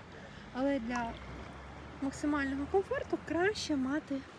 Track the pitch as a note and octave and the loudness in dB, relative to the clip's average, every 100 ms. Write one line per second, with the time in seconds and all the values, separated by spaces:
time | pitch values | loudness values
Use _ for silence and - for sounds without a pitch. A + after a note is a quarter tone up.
0 | - - - - - B3 C4+ C#4 A3+ B3 | -8 -14 -14 -14 -8 0 2 4 2 0
1 | A#3 A#3+ - - - - - - - - | 0 -4 -8 -10 -10 -12 -12 -12 -12 -4
2 | C4+ - D4+ D4 C#4 C#4 C#4+ G4 G4 C5+ | -2 0 2 4 2 0 4 4 4 0
3 | - F4 - D#4 F#4 G#4+ - D4 B3+ D4 | 0 -2 0 4 4 4 2 2 2 0
4 | - C#4 C#4 | 0 -4 -4